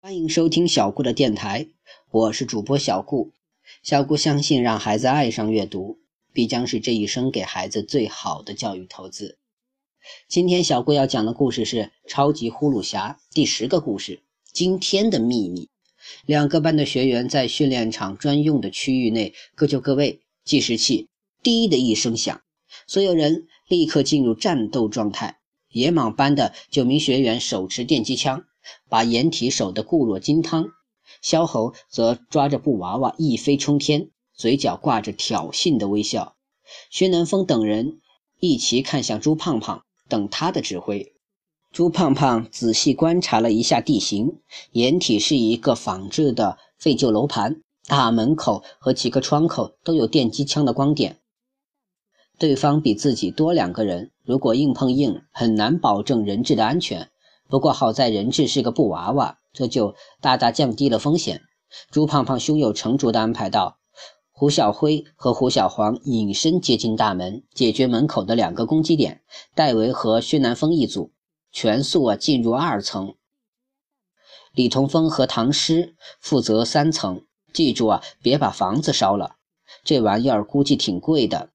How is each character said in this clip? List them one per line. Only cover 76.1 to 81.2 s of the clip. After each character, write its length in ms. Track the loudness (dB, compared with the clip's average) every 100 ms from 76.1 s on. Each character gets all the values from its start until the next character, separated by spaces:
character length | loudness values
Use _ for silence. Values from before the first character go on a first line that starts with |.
| -20
负 220 | -2 0
责 240 | 2 2
三 260 | 2 2 2
层， 360 | 0 -4 -8 _ _ _
记 200 | 0 0
住 140 | 2 2
啊， 160 | 0 -2 -4
别 160 | 0 2
把 140 | 0
房 320 | 0 -2 0
子 100 | 0
烧 240 | 0 2 0
了， 200 | -4 -10 _ _ _ -14
这 160 | 0 2
玩 240 | 4 2
意 40 | 2
儿 160 | 0
估 200 | 0 0
计 100 | 2
挺 240 | 2 0 -4
贵 300 | 0 0